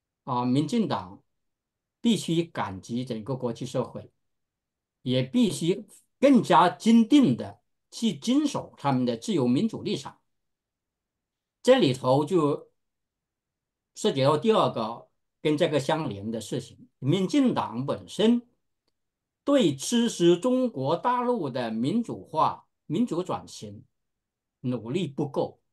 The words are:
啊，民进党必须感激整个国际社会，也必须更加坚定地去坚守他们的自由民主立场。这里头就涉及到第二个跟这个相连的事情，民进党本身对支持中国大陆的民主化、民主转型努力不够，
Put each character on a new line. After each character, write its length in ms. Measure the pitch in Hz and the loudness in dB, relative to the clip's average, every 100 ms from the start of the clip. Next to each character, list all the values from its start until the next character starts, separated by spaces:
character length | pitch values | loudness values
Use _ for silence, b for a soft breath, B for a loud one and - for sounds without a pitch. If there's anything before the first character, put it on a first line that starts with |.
| _ _ | _ _
啊， 200 | - 123 | -6 -4
民 220 | 123 135 151 | 0 0 0
进 220 | 233 175 | -2 -2
党 340 | 107 92 98 _ _ _ _ _ _ _ _ | -4 -8 -20 _ _ _ _ _ _ _ _
必 160 | 233 202 | 0 0
须 260 | - 165 | 0 -2
感 380 | 165 - 101 95 | -2 -6 -8 -8
激 240 | - 120 | -8 -8
整 180 | 127 113 | -6 -8
个 140 | 107 131 | -8 -6
国 160 | 120 | -6
际 140 | 117 123 | -8 -8
社 180 | 135 | -6
会， 260 | 113 104 92 _ _ _ _ _ _ _ _ _ | -6 -10 -18 _ _ _ _ _ _ _ _ _
也 200 | 127 127 | -4 -2
必 280 | 131 170 214 | 0 2 2
须 360 | 143 165 190 - - _ - | 0 -2 -2 -6 -20 _ 2
更 240 | 269 247 | 6 6
加 260 | 139 170 175 | 6 4 4
坚 360 | - 220 233 220 | 2 4 6 6
定 300 | 285 202 110 | 6 6 2
地 240 | 101 - _ _ _ | -6 -14 _ _ _
去 260 | - 226 139 | -6 -6 -4
坚 300 | 220 277 302 | 0 0 0
守 260 | - - - | -4 -10 -6
他 120 | 143 | -2
们 140 | 127 | 0
的 120 | 123 117 | -2 -4
自 180 | - | -2
由 120 | 175 123 | 0 2
民 220 | 131 220 | 2 0
主 140 | 117 | -4
立 140 | 143 170 | -6 -6
场。 220 | - - _ _ _ _ _ _ _ _ _ _ _ _ _ _ | -8 -18 _ _ _ _ _ _ _ _ _ _ _ _ _ _
这 160 | - 262 | 4 6
里 140 | 151 | 4
头 320 | 127 127 135 | 2 2 2
就 460 | 151 185 143 151 - _ _ _ _ _ _ _ _ _ _ _ _ | 4 2 2 -2 -8 _ _ _ _ _ _ _ _ _ _ _ _
涉 180 | - 214 | -4 -2
及 100 | 139 | 2
到 140 | 139 156 | 2 2
第 140 | 226 | 2
二 180 | 208 131 | 2 2
个 380 | 123 110 117 - _ _ _ | -2 -8 -10 -18 _ _ _
跟 120 | 156 151 | -2 0
这 120 | 170 | 0
个 100 | 147 | 0
相 300 | 139 156 143 | -2 -4 -4
连 220 | 98 107 | -8 -8
的 100 | 113 | -8
事 200 | - 135 | -8 -10
情， 280 | - - - - | -10 -20 -20 -8
民 300 | 131 185 185 | -2 0 2
进 240 | 294 254 | 2 2
党 320 | 120 - 113 | 0 -4 -6
本 240 | 139 107 90 | -6 -8 -8
身 400 | - 220 240 - _ _ _ _ _ _ _ _ _ | 0 2 2 -2 _ _ _ _ _ _ _ _ _
对 300 | - 277 175 | 0 4 4
支 340 | 135 - 233 233 | 0 -2 0 0
持 300 | - 170 175 | 2 4 4
中 320 | 254 254 247 | 2 0 0
国 260 | 147 135 170 | -2 -2 -2
大 240 | - 247 | -2 -2
陆 300 | 240 240 143 | -2 -4 -4
的 200 | 127 113 | -4 -4
民 320 | 110 131 220 | -2 -2 -2
主 220 | 220 104 | -4 -10
化、 420 | - 156 135 - _ _ - | -8 -2 0 -2 _ _ -6
民 200 | 156 247 | -2 -2
主 160 | 170 | -2
转 240 | 180 113 87 | -6 -8 -10
型 380 | - 104 101 - _ _ _ _ _ _ _ | -16 -16 -18 -20 _ _ _ _ _ _ _
努 300 | 127 123 110 | -6 -6 -6
力 160 | 165 160 | -6 -6
不 220 | - 135 | -6 -6
够， 320 | 170 - - _ | -4 -6 -8 _